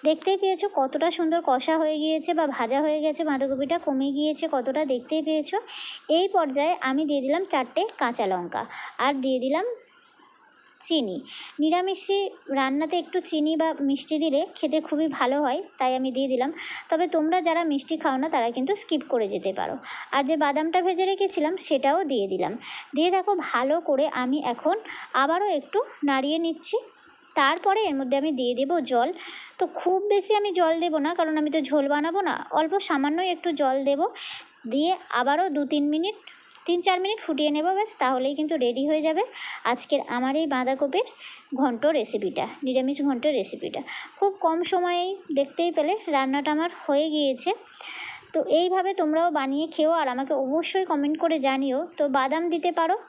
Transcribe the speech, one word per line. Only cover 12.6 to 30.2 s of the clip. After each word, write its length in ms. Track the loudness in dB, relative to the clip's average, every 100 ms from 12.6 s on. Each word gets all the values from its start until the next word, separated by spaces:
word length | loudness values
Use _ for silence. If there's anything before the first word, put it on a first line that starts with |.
| 0 0 0 -2
একটু 200 | -2 -4 -2
চিনি 240 | 0 0 2
বা 120 | 0 0
মিষ্টি 340 | 0 0 -2 0
দিলে 240 | 2 2 -2 -4
খেতে 220 | -2 -2
খুবই 260 | 0 -2 0
ভালো 300 | 0 0 2
হয়, 180 | 0 -2 -6 -2
তাই 140 | 0 0
আমি 140 | -2
দিয়ে 160 | -2 0
দিলাম। 240 | 0 -2 -4 -10 -10 -2
তবে 160 | 0 2
তোমরা 300 | 2 2 2
যারা 200 | 2 2
মিষ্টি 320 | 0 -2 -2 -2
খাও 200 | 0 0
না, 100 | 0
তারা 180 | 0 0
কিন্তু 220 | 0 -2 -2
স্কিপ 280 | -2 -4 0
করে 200 | -2 0
যেতে 240 | -2 -4
পারো। 220 | -4 -4 -6 -10 -14 -2
আর 120 | -2
যে 120 | 2 2
বাদামটা 420 | 2 2 2 2
ভেজে 240 | 2 2 0
রেখেছিলাম, 480 | 2 0 0 -2 -2
সেটাও 420 | 0 2 4 2
দিয়ে 240 | 2 0 -2
দিলাম। 260 | -2 -2 -4 -10 -14 -6 0
দিয়ে 140 | 2
দেখো, 200 | 2 2 -2
ভালো 360 | 0 0 2 0
করে 240 | 2 2 2
আমি 240 | 0 -2 0 -2
এখন 300 | -2 0 -2 -4 -14 -4
আবারও 340 | 0 2 2 2 0
একটু 200 | 0 -2 -2 -2
নাড়িয়ে 340 | 0 2 2 0
নিচ্ছি। 380 | 0 -2 -4 -4 -4 _ -20 -20 _ 2
তারপরে 440 | 4 4 2 2 2
এর 60 | 0
মধ্যে 200 | 0 0
আমি 140 | 0
দিয়ে 220 | 0 0 0
দেবো 200 | 0 0
জল। 280 | 2 2 2 -2 -12 -16 -18 -4
তো 40 | -4 0
খুব 200 | 0 2 4
বেশি 220 | 2